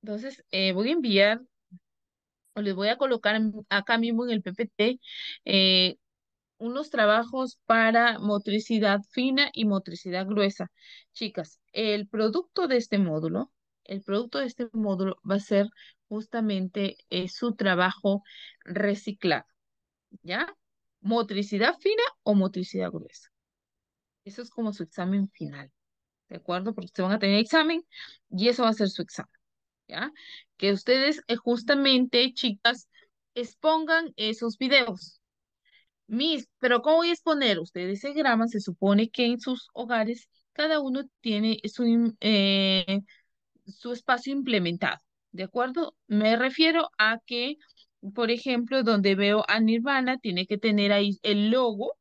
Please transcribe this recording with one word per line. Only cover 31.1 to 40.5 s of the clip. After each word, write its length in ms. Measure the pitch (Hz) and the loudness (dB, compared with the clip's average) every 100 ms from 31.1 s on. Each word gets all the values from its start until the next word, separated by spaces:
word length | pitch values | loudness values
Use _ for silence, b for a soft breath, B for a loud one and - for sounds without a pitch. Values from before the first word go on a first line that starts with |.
| 302 - | -2 -4
eh, 80 | 233 | -6
justamente, 960 | - 240 226 285 277 262 254 240 254 | -2 -2 2 2 4 4 4 2 2
chicas, 540 | - 254 202 233 254 - b b _ _ | 0 -4 0 -2 -2 -8 b b _ _
expongan 800 | - 233 _ 311 320 311 330 330 185 | -10 -10 _ 0 0 2 -2 -2 -6
esos 420 | 214 220 233 220 | -6 -4 -6 -4
videos. 640 | 262 277 - 180 - _ _ _ _ _ _ b b _ _ | 2 2 2 -6 -14 _ _ _ _ _ _ b b _ _
Miss, 420 | 220 302 302 - _ | -2 0 -2 -6 _
¿pero 240 | 247 240 | 2 2
cómo 140 | 262 320 | 4 4
voy 120 | 339 | 4
a 20 | |
exponer? 480 | 339 - 302 254 185 | 0 0 2 2 0
Ustedes 400 | 170 - 180 202 | -2 -6 -6 -4
se 120 | 277 | -6
graban, 360 | 285 277 226 233 | 0 2 2 0
se 120 | 226 | -2
supone 500 | 196 175 196 202 226 | -6 -2 2 4 2
que 160 | - 240 | 0 0
en 140 | 240 | 0
sus 280 | 262 254 - | -4 -8 -8
hogares 560 | - 240 240 220 233 _ _ _ | -12 -4 -2 -2 -4 _ _ _